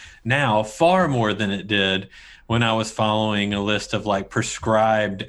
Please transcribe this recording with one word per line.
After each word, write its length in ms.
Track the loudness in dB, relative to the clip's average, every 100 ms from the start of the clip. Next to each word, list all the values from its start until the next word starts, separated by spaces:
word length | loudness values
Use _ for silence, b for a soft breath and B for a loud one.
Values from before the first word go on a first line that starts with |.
| B B
now, 380 | -2 0 2 0
far 460 | 0 2 4 4 2
more 260 | 2 0
than 160 | 0 -2
it 160 | -4 -2
did 440 | 0 2 0 -4 B B B B
when 140 | 0
I 120 | 2
was 180 | 0 -2
following 640 | -2 0 2 0 0 0 -2
a 80 |
list 320 | -2 -2 -2 -4
of, 100 | -2
like, 240 | -2 -2
prescribed 920 | -4 -4 -4 0 2 4 2 0 -4